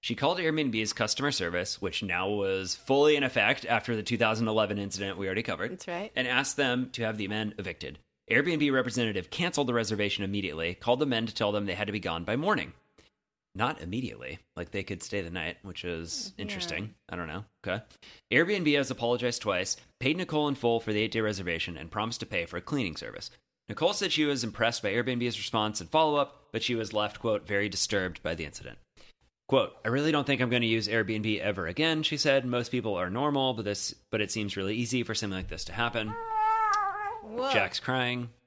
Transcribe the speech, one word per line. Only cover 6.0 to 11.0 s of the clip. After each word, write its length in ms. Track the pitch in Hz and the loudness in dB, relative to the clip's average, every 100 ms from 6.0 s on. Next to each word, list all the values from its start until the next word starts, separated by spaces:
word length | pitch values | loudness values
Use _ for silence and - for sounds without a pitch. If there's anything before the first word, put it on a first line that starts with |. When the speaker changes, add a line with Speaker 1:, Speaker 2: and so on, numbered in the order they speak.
| 214 - | -6 -4
Speaker 1:
and 120 | 127 | 0
asked 280 | 123 139 - | 2 2 2
them 320 | 135 123 127 | 2 2 -2
to 100 | - | -2
have 140 | 113 107 | -4 -2
the 100 | 98 | -2
men 260 | 107 110 - | -2 -4 -4
evicted. 420 | 95 82 65 76 _ _ - | -8 -8 -10 -12 _ _ 2
Airbnb 400 | 131 147 160 147 | 4 4 2 4
representative 580 | 135 123 120 113 98 85 | 4 2 2 0 0 -4
canceled 380 | - 165 175 131 | -2 0 2 2
the 60 | |
reservation 500 | 120 107 107 104 - | 2 2 0 0 0
immediately, 500 | 98 101 95 76 82 90 | -2 -2 -2 -2 -4 -2
called 240 | - | 2
the 60 | 127 | 4